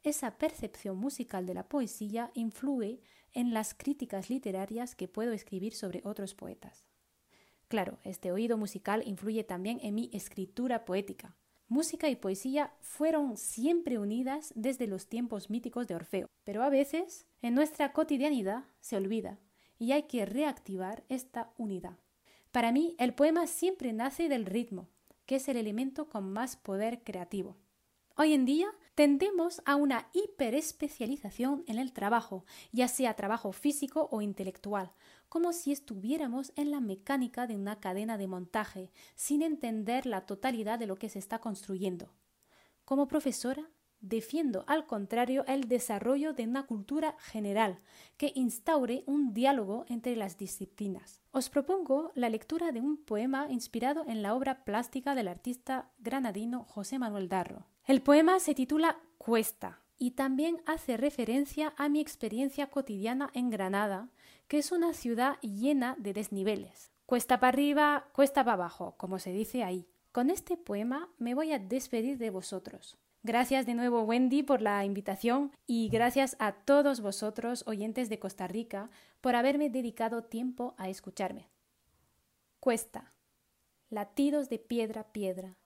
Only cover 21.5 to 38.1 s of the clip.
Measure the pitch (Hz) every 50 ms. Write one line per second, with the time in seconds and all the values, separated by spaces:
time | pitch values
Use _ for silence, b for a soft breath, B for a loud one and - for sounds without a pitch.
21.5 | _ - 233 208 196 180 - 180 180 - _ _ _ _ b b b b b b
22.5 | - 247 233 233 240 277 320 339 339 - 247 247 233 - 285 311 320 339 339 -
23.5 | - - 339 370 381 370 - 247 220 214 233 269 269 - 339 320 277 247 214 190
24.5 | 190 233 240 233 196 185 180 - _ _ _ _ _ _ _ - 262 269 262 -
25.5 | 262 240 220 214 208 220 262 269 262 - 302 302 - 214 196 190 196 214 247 254
26.5 | - - _ - 190 190 214 226 240 240 _ - 196 180 180 175 - 196 185 -
27.5 | 190 _ _ _ _ _ _ _ _ _ _ _ _ - 302 311 302 277 254 247
28.5 | 285 311 370 415 427 - b b _ - 294 285 285 277 370 415 403 349 330 349
29.5 | 339 - - - 285 285 294 277 262 233 - - - 339 415 403 - - 277 226
30.5 | 220 294 311 - - _ 311 285 - - 233 214 277 285 - 202 - - 240 262
31.5 | 285 277 349 - 220 220 262 - - - 196 202 226 233 220 - 196 185 B B
32.5 | B B B B - 233 247 247 - - 254 233 214 - - 196 220 233 - 202
33.5 | 190 - - 294 285 - 285 262 - 214 208 - - 214 208 208 190 - 190 190
34.5 | 185 - - 202 208 202 185 175 b b b b b b b b - 339 339 349
35.5 | 339 339 - 277 285 277 - - 226 190 185 226 285 320 302 247 233 262 269 269
36.5 | - - 294 294 294 285 247 208 190 196 - - 277 269 247 240 - 247 247 233
37.5 | 226 202 196 202 214 208 - 196 185 196 214 220